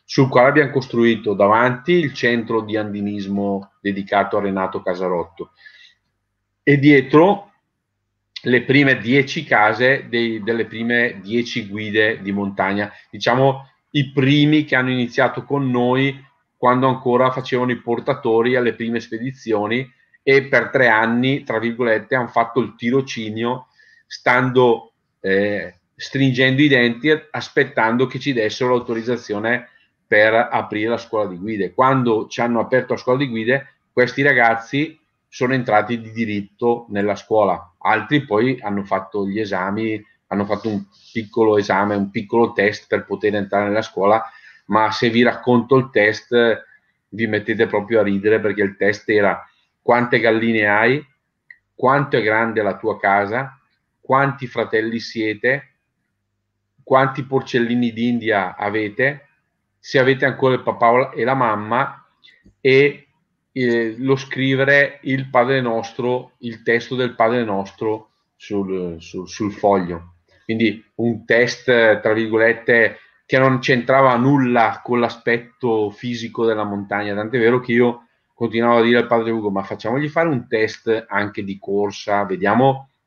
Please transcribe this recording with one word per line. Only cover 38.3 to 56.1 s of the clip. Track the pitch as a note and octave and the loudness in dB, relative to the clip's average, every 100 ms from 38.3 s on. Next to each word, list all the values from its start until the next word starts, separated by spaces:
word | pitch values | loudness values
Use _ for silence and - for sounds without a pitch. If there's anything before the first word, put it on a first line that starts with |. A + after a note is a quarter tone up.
| G#2 B2+ B2+ | 0 0 -2
hanno | G#2 G2+ | -6 -6
fatto | G2 F#2+ - G#2 G2 | -4 -6 -4 -6 -4
gli | G2+ | -4
esami, | G#2 F#2 F#2+ G#2+ A2+ G#2+ - _ _ | -4 -4 -4 -4 -4 -6 -10 _ _
hanno | G2 G2+ | -4 -4
fatto | G#2 A2+ | -4 -4
un | G2+ - _ - | -6 -8 _ -12
piccolo | A2+ G#2 A#2 A2 G#2 | -10 -6 2 4 4
esame, | G2 G2 G#2 | 2 0 0
un | G#2 G2 | -2 -4
piccolo | A2+ G2+ A#2 A2+ | -6 -2 0 0
test | - G2+ G#2 - | 2 0 -2 -4
per | G#2 | -6
poter | - G2 G#2 | -4 -4 -2
entrare | G2+ G2 G2+ G#2 | -2 -2 -2 -2
nella | G#2+ | -4
scuola, | G#2+ G2 G2 A2 - - - - - | -4 -2 2 2 0 -14 -20 -20 -2
ma | G#2+ A2 | 0 0
se | - A#2+ | 0 0
vi | A#2 | 2
racconto | A#2+ - B2+ B2 A2+ C3 | 2 0 2 2 4 2
il | B2+ | 2
test | A2 G#2+ G#2 - A#2+ A#2 G#2+ - _ _ _ _ | 2 2 0 -2 2 2 0 -6 _ _ _ _
vi | G#2 A2 | -6 -2
mettete | G#2+ G2 G#2+ A2 | -2 -2 0 0
proprio | G#2 G2 A2+ | 0 0 0
a | |
ridere, | G2+ G2 G#2+ A2 | 2 0 0 0
perché | G#2+ G2+ | 0 -2
il | G2 G2 | -4 -2
test | G2+ G#2 - | -4 -2 -2
era: | G#2 G2 E2+ - _ _ _ | 0 0 -2 -10 _ _ _
quante | - A#2+ A#2+ B2 | 0 0 2 0
galline | A2+ A2+ A#2 A2+ G#2 | 2 0 0 0 2
hai, | G#2 A2+ C#3+ D3 _ _ _ _ _ _ | 2 2 0 -6 _ _ _ _ _ _
quanto | - B2 C#3+ C#3 C3 | -2 0 2 0 0
è | |
grande | G#2+ A2 A2+ A2 | 0 0 0 -2
la | G2+ F#2 | -2 -4
tua | A2 F#2+ | -6 -2
casa, | G2+ G2+ G2+ A#2+ C#3 - _ _ _ _ | 0 0 0 -4 -6 -14 _ _ _ _
quanti | - C3 C#3 C3 A#2+ | -2 0 0 -4 -8
fratelli | A#2+ G#2+ A2+ A2+ A2+ | -6 -2 -2 -2 -6
siete, | - A#2 A2 G#2 A#2+ C#3 - _ _ _ _ | -8 -6 -6 -2 -2 -2 -6 _ _ _ _